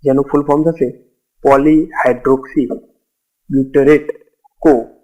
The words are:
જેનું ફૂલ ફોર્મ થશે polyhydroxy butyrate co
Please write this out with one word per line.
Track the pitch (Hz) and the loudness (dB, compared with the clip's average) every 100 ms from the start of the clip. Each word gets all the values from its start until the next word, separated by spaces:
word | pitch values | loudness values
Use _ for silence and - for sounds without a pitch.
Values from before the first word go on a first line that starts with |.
જેનું | 143 135 | 0 -2
ફૂલ | 139 143 143 | 0 -2 0
ફોર્મ | 147 | 0
થશે | 156 165 123 - _ _ _ _ | 0 -2 -6 -6 _ _ _ _
polyhydroxy | 135 139 147 156 160 - 127 123 - 135 131 - 123 - _ _ _ _ _ _ _ | 2 2 4 2 0 -4 -2 -2 -2 -2 -2 -6 -6 -8 _ _ _ _ _ _ _
butyrate | 135 135 147 135 151 151 - _ _ _ _ | -4 -2 0 4 2 0 -14 _ _ _ _
co | 160 127 - - | 0 0 -2 -18